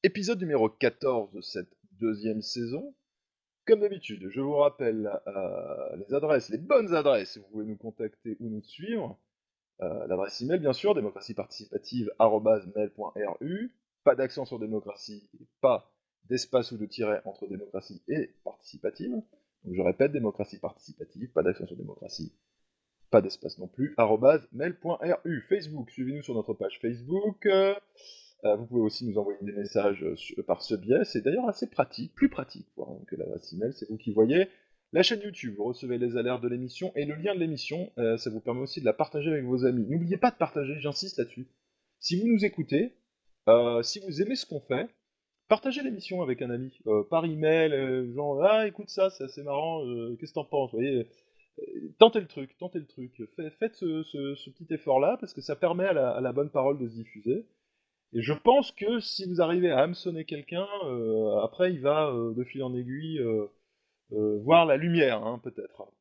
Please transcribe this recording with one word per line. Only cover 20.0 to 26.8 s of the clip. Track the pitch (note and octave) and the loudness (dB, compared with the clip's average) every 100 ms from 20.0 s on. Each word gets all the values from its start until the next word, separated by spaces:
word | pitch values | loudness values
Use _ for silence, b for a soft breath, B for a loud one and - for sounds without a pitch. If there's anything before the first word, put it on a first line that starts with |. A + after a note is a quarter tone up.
| C#3 | 0
démocratie | C#3+ A2 - G#2 F#2+ | 2 -4 -4 -8 -6
participative, | - - - - - - B2 | -10 -10 -20 -18 -18 -14 -2
pas | - | 0
d'accent | F2+ - F2+ | 0 -2 -8
sur | - | -12
démocratie, | - - - - D#2+ _ _ _ _ _ _ _ _ | -14 -14 -16 -12 -14 _ _ _ _ _ _ _ _
pas | A2 | 4
d'espace | F#2+ - D#2+ - | 4 -8 -12 -12
non | F#2 | -14
plus, | - D3 - | -6 -4 2
arobase | A2 A2 C3 D#3 - | 4 6 6 6 0
mail | A#2 E3 | -6 -6
point | F3 E3 E3+ | -6 -6 -4
R | D#3+ F3 F3 | -2 -2 -2
U. | D#3+ - | -6 -2
Facebook, | G3+ D#3 D3+ - | -2 -2 -10 -12
suivez-nous | - B2+ C#3+ | -6 -6 -6
sur | C#3+ | -6
notre | A#2 - | -6 -4
page | G#2 G2 - | -6 -6 -6